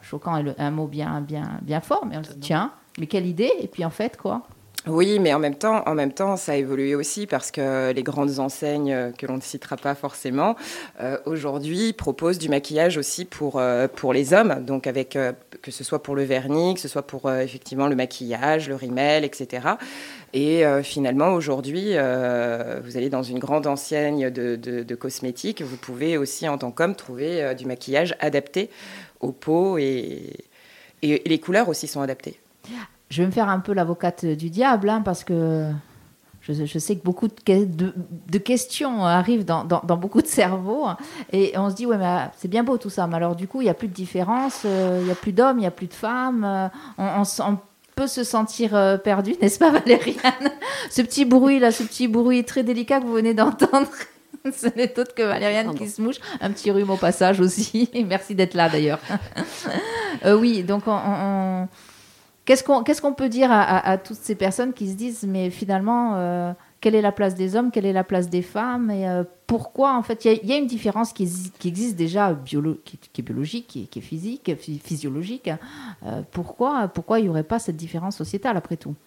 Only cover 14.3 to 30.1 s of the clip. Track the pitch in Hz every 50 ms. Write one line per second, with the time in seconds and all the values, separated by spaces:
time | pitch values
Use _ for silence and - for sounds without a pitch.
14.3 | 175 - - 202 139 131 127 131 135 135 - 131 123 135 127 131 - 139 131 123
15.3 | 127 - - _ - - - 135 - - 135 - - 147 - - 143 139 139 131
16.3 | 135 131 127 156 147 160 170 180 185 180 - 139 - 143 139 - - 135 - 135
17.3 | 131 131 131 135 123 131 - - 139 135 139 143 139 127 127 127 - - 131 117
18.3 | 117 113 131 147 156 160 151 139 139 131 131 123 123 127 139 147 151 156 147 139
19.3 | - - 135 120 - 123 123 160 208 240 254 - - - - - - - - -
20.3 | - 131 143 151 160 165 156 147 139 139 139 - - 147 139 127 127 139 151 185
21.3 | 190 170 151 139 135 135 127 139 151 180 196 208 196 156 135 127 127 127 127 123
22.3 | 123 120 120 120 117 117 117 120 120 131 123 120 120 127 123 139 139 127 131 120
23.3 | 127 127 127 135 143 156 143 151 139 139 - - 156 151 147 147 147 147 131 127
24.3 | 123 131 120 123 117 113 120 123 120 120 120 120 123 117 - 131 131 - 131 127
25.3 | 123 - - 202 214 - 160 127 127 123 - - 123 123 147 165 170 151 139 139
26.3 | - - 170 156 143 139 135 123 113 - 165 185 190 - - - 127 120 143 160
27.3 | 175 165 147 135 131 127 127 131 127 120 - 127 135 147 175 175 - - 147 151
28.3 | 143 143 139 - - 180 202 - - - - - - - - - _ - - 135
29.3 | 135 - - 156 156 170 185 196 185 160 139 135 135 127 110 -